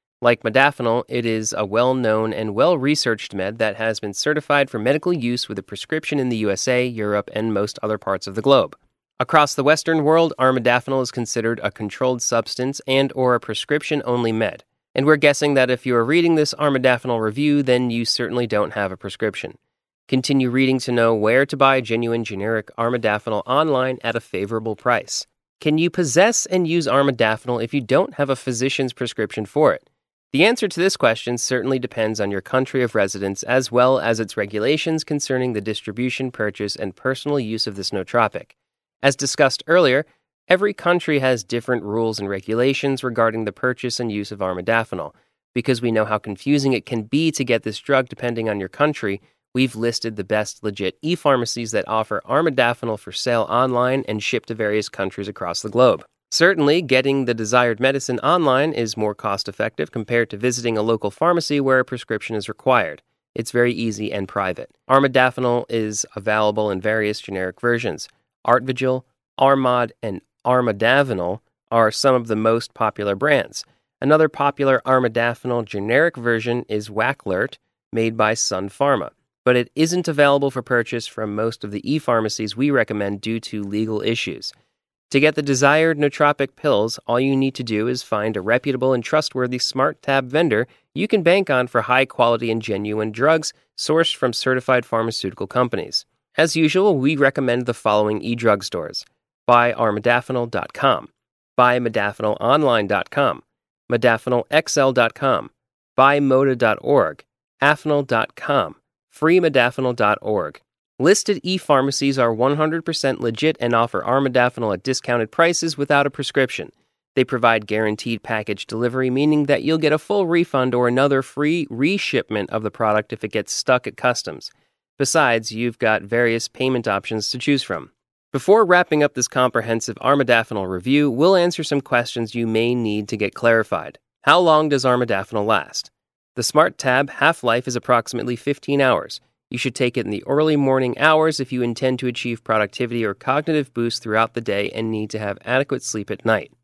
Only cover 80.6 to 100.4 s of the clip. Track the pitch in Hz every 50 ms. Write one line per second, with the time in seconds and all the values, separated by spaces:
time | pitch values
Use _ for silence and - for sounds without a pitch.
80.6 | 120 - 127 120 117 - 123 117 - - - 113 110 104 104 107 113 117 113 -
81.6 | - 104 104 104 - 117 147 151 - - 120 113 110 107 - - 107 101 101 117
82.6 | 139 147 139 123 110 - 110 104 101 101 104 98 - 110 113 113 - - - 107
83.6 | 101 98 101 107 110 110 110 104 - 110 117 - - 92 71 - - - - _
84.6 | _ _ _ _ _ _ _ _ _ _ - 139 143 151 151 156 147 143 135 123
85.6 | 143 139 151 156 160 165 160 147 147 143 - - 151 143 147 - 139 - _ _
86.6 | - 147 120 101 107 113 - - - - 117 123 135 135 135 135 135 135 127 -
87.6 | 123 113 110 104 110 123 127 123 - - 110 104 107 110 107 101 92 107 120 127
88.6 | - 139 127 123 131 131 131 120 113 - 156 156 - - - 131 127 123 127 123
89.6 | - - - 131 135 156 151 - - 143 135 135 131 123 131 156 175 147 110 107
90.6 | 123 - _ _ _ _ _ 147 196 - 233 202 156 170 180 202 190 - 135 127
91.6 | 123 120 - 120 107 123 123 135 135 127 - - 120 120 117 117 120 113 110 113
92.6 | 113 117 101 98 104 107 107 107 110 110 107 113 131 156 165 160 156 - - _
93.6 | _ _ _ - - - 151 165 165 - - - 135 123 117 - - 131 131 127
94.6 | - - 127 123 117 - 117 113 113 113 - - - 95 - - 101 - - 123
95.6 | 123 117 - 90 - - - - - _ _ _ _ _ _ - 160 160 - 160
96.6 | 160 151 170 185 196 208 170 135 127 147 160 139 139 135 - 139 131 123 120 123
97.6 | 123 120 113 - - 110 104 107 107 107 107 104 - 113 117 117 117 110 104 98
98.6 | 95 - - 87 76 76 - - - _ _ _ _ _ _ _ _ - 120 120
99.6 | 120 120 - - 117 110 101 107 - 123 120 123 - - 127 123